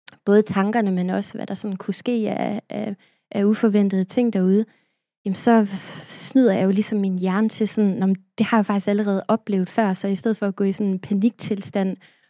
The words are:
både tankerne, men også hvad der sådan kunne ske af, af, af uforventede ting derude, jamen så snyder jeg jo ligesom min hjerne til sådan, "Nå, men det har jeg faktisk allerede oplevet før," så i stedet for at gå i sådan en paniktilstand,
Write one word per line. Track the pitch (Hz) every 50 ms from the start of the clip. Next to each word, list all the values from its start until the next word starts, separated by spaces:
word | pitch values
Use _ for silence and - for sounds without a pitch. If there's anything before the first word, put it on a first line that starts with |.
| _ - - _ _
både | - 202 208 208
tankerne, | - - 196 190 208 214 240 214 196
men | 185 180 180 185
også | 185 196 202 - -
hvad | - -
der | - 202
sådan | - - 214 190
kunne | 185 - - 190
ske | - - - 247 233 214 -
af, | - - 64 - 208 - - _
af, | - - 214 220 202 - _ _ _ _ _ _
af | - 208 202
uforventede | 208 220 - - 220 202 208 202 196 196 190 190
ting | 185 - 254 240 233 208
derude, | 196 185 185 190 208 226 - _ _ _ _ _ _ _ _ _ _ _
jamen | 202 190
så | - - 240 233 226 214 196 196 190 - - - - - -
snyder | - - - - - 262 254 226 190
jeg | - 185
jo | 190
ligesom | 196 202 208 - 220 208
min | 196 190 185 185
hjerne | 180 185 185 202 220 220
til | - - 220 202
sådan, | - 220 208 196
"Nå, | 185 - 190
men | 190 190 190 - _ _ -
det | 220
har | - - 220
jeg | 202
faktisk | - 202 202 190 208
allerede | 202 208 214 202 196 196 - -
oplevet | 214 226 - - 202 190 185 -
før," | - - 220 196 190
så | - - 196
i | 196
stedet | 190 - 233 220
for | - 208
at | 196 185
gå | - 202
i | 196 190
sådan | - 208 196 190
en | 185
paniktilstand, | - - 208 196 202 240 - - - - 208 196 190 - - 202 190 190 185 - _ _ _ _ _ _